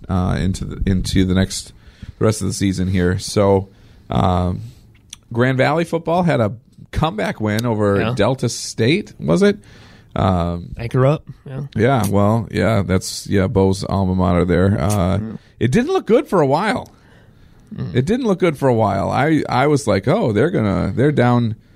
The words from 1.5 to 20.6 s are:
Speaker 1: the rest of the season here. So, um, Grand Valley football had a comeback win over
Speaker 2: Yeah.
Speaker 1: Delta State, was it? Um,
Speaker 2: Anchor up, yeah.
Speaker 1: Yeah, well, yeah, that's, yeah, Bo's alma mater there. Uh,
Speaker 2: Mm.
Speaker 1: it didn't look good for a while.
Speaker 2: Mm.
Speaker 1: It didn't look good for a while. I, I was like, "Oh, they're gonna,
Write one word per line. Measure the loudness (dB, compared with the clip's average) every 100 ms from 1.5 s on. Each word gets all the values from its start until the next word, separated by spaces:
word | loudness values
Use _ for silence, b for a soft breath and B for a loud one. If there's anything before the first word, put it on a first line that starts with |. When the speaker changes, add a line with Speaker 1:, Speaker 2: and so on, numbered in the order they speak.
| -4 -14 -20 B B B B
Speaker 1:
the |
rest | 0 0
of | -4
the |
season | -2 -2 0 -2
here. | 0 0 0
So, | -2 0 2 2 0 b b b b
um, | 0 2 2 -2 -4 -10 B B -20 _ -20 -6
Grand | -2 0 2
Valley | 0 0
football | -2 -4 -2 0
had | 2 2
a | 0 -4 _ -20 -8
comeback | -2 -2 -2 -6 -4
win | -2 -2 -2
over | 0 2 2
Speaker 2:
Yeah. | 0 0
Speaker 1:
Delta | 0 0 -4
State, | -6 -8 -2 0 0 -4 -6
was | 0 2
it? | 2 0 B B B B B
Um, | -2 0 0 -2 -4 -8 -12
Speaker 2:
Anchor | -2 2
up, | 2 2 -4 -18
yeah. | -14 -12 -6 0
Speaker 1:
Yeah, | 2 2 2
well, | 2 2 2 -2
yeah, | -2 0 0
that's, | 0 -2 -2 -10 -2
yeah, | 0 2
Bo's | 2 2 0
alma | -2 -2 0
mater | 0 2 2 2
there. | 4 2 2
Uh, | 0 0 0 0
Speaker 2:
Mm. | -4 -10 B B
Speaker 1:
it | 0
didn't | 0 0
look | -2 2
good | 0 2
for | 2
a | 2
while. | 2 0 -4 -8 b b b b b b b b
Speaker 2:
Mm. | -12 -4
Speaker 1:
It | -2 0
didn't | 0 0
look | 0
good | 0 0
for | 0
a |
while. | 2 2 0 -2
I, | 0 2 0 0
I | 0 2
was | 2 2
like, | 0 2
"Oh, | 0 2
they're | 2 2
gonna, | 0